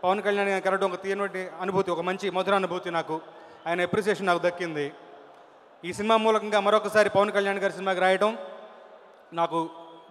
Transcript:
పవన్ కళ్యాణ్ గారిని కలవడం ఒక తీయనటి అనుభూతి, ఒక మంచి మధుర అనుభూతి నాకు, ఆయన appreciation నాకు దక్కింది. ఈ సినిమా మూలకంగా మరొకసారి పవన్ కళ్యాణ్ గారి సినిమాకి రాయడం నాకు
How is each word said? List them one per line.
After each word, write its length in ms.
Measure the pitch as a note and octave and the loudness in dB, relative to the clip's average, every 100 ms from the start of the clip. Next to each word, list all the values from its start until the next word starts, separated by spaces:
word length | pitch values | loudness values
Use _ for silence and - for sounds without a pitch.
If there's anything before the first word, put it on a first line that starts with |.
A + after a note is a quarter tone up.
పవన్ 180 | F3+ G3+ | 0 0
కళ్యాణ్ 260 | G#3 G3+ G3 | 0 0 0
గారిని 140 | F#3+ | 0
కలవడం 300 | F#3 F#3+ F#3+ | 0 0 0
ఒక 120 | F3+ | -2
తీయనటి 460 | F#3+ G3 G3+ F#3 F#3 D#3+ | -6 -4 -4 -6 -10 -6
అనుభూతి, 300 | F#3 F#3+ F#3 | -2 0 0
ఒక 100 | E3+ | -2
మంచి 280 | E3+ F#3+ G3+ | -2 -2 -2
మధుర 260 | F3+ F#3 G3 | -2 2 2
అనుభూతి 360 | F#3 F3+ F3+ | 0 -4 -4
నాకు, 300 | E3+ D#3 D#3+ - - - - E3 | -6 -4 -6 -8 -20 -20 -14 -6
ఆయన 140 | F3 | -2
appreciation 440 | F3+ F#3+ G3+ F3+ F#3+ | 0 0 0 0 2
నాకు 220 | F3 F3 | 2 2
దక్కింది. 460 | F3 F3 D3+ C#3+ - - - - - - - - - E3+ | -2 -6 -4 -6 -8 -20 -20 -20 -20 -20 -20 -20 -14 -10
ఈ 80 | |
సినిమా 240 | F3+ G#3 A3 | -4 2 4
మూలకంగా 420 | A3 A3 G#3 G#3 | 4 2 2 0
మరొకసారి 500 | G3 G#3+ G#3 G#3+ G#3 | 4 2 4 4 4
పవన్ 220 | G3 G#3 | 4 2
కళ్యాణ్ 280 | G3+ G3 G3 | 2 0 0
గారి 140 | G3 | -2
సినిమాకి 260 | E3+ F#3+ F#3 | -2 -2 2
రాయడం 380 | F#3 F#3+ G#3 A3+ - - - - - - - - - | 4 4 2 -2 -10 -16 -18 -20 -20 -20 -20 -20 -12
నాకు 360 | E3+ E3 E3 E3 - - - - | -2 0 0 -4 -8 -20 -20 -6